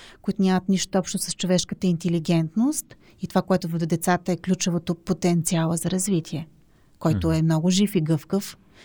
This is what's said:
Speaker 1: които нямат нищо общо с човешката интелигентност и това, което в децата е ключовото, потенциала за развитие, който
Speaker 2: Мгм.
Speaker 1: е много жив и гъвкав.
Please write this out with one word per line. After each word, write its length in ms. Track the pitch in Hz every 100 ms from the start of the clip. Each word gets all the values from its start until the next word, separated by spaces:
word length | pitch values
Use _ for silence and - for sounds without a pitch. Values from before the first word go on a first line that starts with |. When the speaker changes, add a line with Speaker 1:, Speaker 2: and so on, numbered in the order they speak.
| - -
Speaker 1:
които 200 | - -
нямат 260 | 190 185 185
нищо 300 | 190 - 190
общо 200 | - 196
с 140 | -
човешката 540 | - 180 180 - - 185
интелигентност 1120 | 170 175 170 160 165 160 220 262 311 - - - -
и 60 | -
това, 160 | 185
което 260 | 185 185 165
в 100 | 170
децата 540 | 165 170 180 175 180
е 40 | 170
ключовото, 580 | 185 180 180 170 170
потенциала 840 | 165 - 170 180 175 160 165 160 170
за 140 | 170
развитие, 580 | 185 202 175 - 156 165 _ _ _ _ -
който 280 | 165 101 160
Speaker 2:
Мгм. 80 | 160
Speaker 1:
е 60 |
много 280 | 160 160 180
жив 240 | 185 202
и 60 | 190
гъвкав. 580 | 156 156 - 196 - - _ -